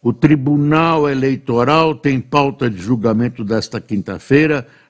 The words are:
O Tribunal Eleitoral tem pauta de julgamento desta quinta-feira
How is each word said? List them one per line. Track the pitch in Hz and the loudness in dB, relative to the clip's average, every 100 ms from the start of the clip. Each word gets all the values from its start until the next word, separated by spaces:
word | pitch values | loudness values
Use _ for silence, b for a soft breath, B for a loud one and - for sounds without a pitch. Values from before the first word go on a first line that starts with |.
O | 123 | -2
Tribunal | 117 151 147 131 147 147 156 165 165 147 | 2 2 2 2 0 2 2 2 0 0
Eleitoral | 135 135 131 - 117 123 156 160 151 | 0 -2 -2 -2 0 2 2 2 0
tem | 143 131 | -2 -2
pauta | 120 147 139 - 123 | -2 0 0 -2 -4
de | 98 | -4
julgamento | 92 123 110 110 120 120 | -4 0 0 0 -2 -4
desta | 107 110 107 113 | -4 -4 -4 -10
quinta-feira | - 101 92 92 - 139 156 147 120 b b | -6 -6 -6 -10 0 2 2 -2 -6 b b